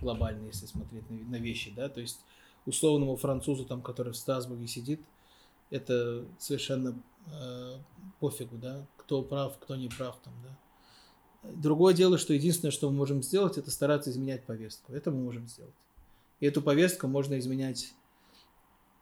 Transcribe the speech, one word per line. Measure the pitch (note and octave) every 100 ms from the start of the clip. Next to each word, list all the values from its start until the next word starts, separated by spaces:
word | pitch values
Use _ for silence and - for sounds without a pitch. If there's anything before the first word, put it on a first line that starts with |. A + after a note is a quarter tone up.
глобально, | B2 A2 A2 G#2+ A2
если | - -
смотреть | - G#2+ A2+ A#2
на, | A2+
на | A2+ B2
вещи, | A#2 A2+ A2
да, | G2+ C#3
то | A#2+
есть | A#2+ - - - - _ -
условному | - D#3 D3 C#3 B2+
французу, | C3+ C3 D3+ C3+
там, | B2 B2
который | B2 B2 B2
в | A#2
Страсбурге | - C3 A#2+ A#2+ A#2
сидит, | A#2+ B2 D#3 - _ _ - - _ _
это | C3+ C3+ B2 A#2+ A#2+ B2 -
совершенно, | - C#3 - C3+ B2+ A#2+ - _ E3+
э, | D3+ B2+ B2 B2+ C3+ C#3+ - F#3+ -
пофигу, | C#3+ - A#2+ A#2
да, | B2+ C3+ C#3+ -
кто | - C#3
прав, | C3 C#3 C3+ -
кто | - C3
не | B2+
прав, | A#2+ B2+ A#2+
там, | - A#2+
да. | B2+ C3+ _ _ - - - _ _ _ -
Другое | E3+ D3 D3+ F#3
дело, | E3+ F#3 F3+
что | -
единственное, | D3 D#3+ E3 D3+
что | - C#3+
мы | C#3
можем | C#3 C#3
сделать, | B2 F#3+ F#3+ F#3+
это | C#3
стараться | - C#3+ D3 D3
изменять | B2 C3+ C3
повестку. | - A2+ G#2+ - -
Это | C3 E3
мы | C3+
можем | B2 A#2+ A#2
сделать. | - - _ _ - - _ _ _
И | C#3+
эту | C#3+
повестку | C#3+ C#3+ F3+ F3+ C3
можно | C3+ C#3 C3+
изменять | B2 C3 C3+ A#2+ - - _ _ _ - _ _ _ _ _ _